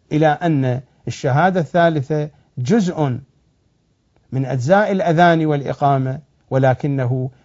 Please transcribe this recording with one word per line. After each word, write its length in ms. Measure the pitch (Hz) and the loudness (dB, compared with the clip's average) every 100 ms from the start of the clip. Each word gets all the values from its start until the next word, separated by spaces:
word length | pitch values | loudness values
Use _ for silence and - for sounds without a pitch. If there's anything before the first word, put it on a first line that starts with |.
| - | -6
إلى 160 | 151 156 | 0 2
أن 540 | 147 175 147 131 123 - _ - | 2 0 0 0 -4 -8 _ -12
الشهادة 520 | - 143 135 180 185 | -6 -2 2 2 0
الثالثة 680 | 151 175 170 156 131 151 147 - _ - | -2 2 2 0 -4 -4 -6 -12 _ -8
جزء 640 | 123 226 180 165 147 117 - _ _ _ _ _ _ _ _ _ - | 0 0 0 -2 -2 -4 -10 _ _ _ _ _ _ _ _ _ -8
من 140 | 127 131 | -6 -4
أجزاء 460 | 135 123 196 208 | -2 2 2 2
الأذان 540 | 196 165 165 175 165 156 | 0 0 4 4 4 0
والإقامة، 720 | 147 135 139 143 135 131 139 - _ - | -2 -4 -2 0 2 -2 -6 -12 _ -4
ولكنه 800 | 131 131 127 147 139 123 131 127 - | 0 2 2 -2 -2 -2 -2 -6 -10